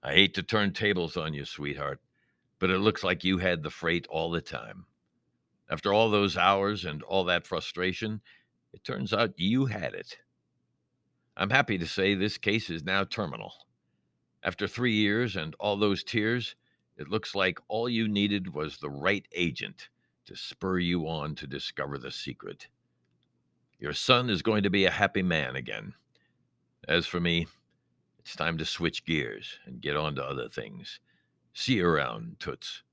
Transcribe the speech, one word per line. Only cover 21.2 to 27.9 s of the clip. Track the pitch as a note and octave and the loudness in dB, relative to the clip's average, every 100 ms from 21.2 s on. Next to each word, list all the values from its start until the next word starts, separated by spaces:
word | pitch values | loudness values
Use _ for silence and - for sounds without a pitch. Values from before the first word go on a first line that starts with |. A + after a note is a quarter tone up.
| D2 D2 | -4 -6
to | C#2+ | -8
discover | C#2+ - - C#2+ C#2 | -8 -8 -6 -6 -6
the | C2 | -10
secret. | - - B1 - - - _ _ _ _ _ _ _ _ _ _ _ | -10 -10 -10 -12 -16 -20 _ _ _ _ _ _ _ _ _ _ _
Your | D2 | -6
son | D2+ - B2 B2+ | -4 4 4 4
is | F#2+ | 0
going | F#2 G#2+ | 2 2
to | G2 | 4
be | G2 F#2+ | 4 2
a | |
happy | F#2 G2 G2 | 4 2 2
man | F#2 E2 C2+ C2 | 2 2 0 -4
again. | B1 G#1+ G#1 - _ _ _ _ _ _ _ _ - | -8 -10 -10 -16 _ _ _ _ _ _ _ _ 0
As | E2 E2 | 0 2
for | F2+ | 0
me, | F2 E2+ E2 _ _ _ _ | 2 2 0 _ _ _ _